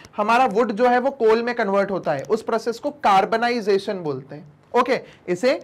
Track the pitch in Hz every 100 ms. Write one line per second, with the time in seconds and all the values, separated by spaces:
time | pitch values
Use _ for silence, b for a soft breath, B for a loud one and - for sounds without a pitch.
0 | B - 208 240 262 196 240 208 247 247
1 | 254 269 220 226 233 240 208 196 196 185
2 | 175 143 135 214 - 226 233 226 196 196
3 | 226 190 196 226 240 240 202 196 208 190
4 | 160 131 131 151 - - _ 240 262 220
5 | B B - 180 254 339